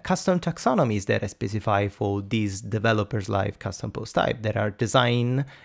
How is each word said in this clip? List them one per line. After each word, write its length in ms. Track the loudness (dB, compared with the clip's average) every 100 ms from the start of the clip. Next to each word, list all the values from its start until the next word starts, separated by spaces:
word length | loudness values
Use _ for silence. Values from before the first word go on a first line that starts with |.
custom 380 | -2 0 2 2
taxonomies 640 | 0 0 2 2 2 0 0
that 160 | 0
I 40 | -2
specify 640 | -4 -4 -2 2 2 0
for 340 | -2 -2 -2
these 380 | -2 0 0 -2
Developers 680 | -4 0 2 2 0 -2 -2
Live 300 | 0 -2 -4
custom 320 | -8 -6 -8
post 240 | -8 -4
type 280 | 0 0 0
that 140 | -2 -2
are 140 | -2
design 760 | -2 0 2 4 2 2 0 -2 -10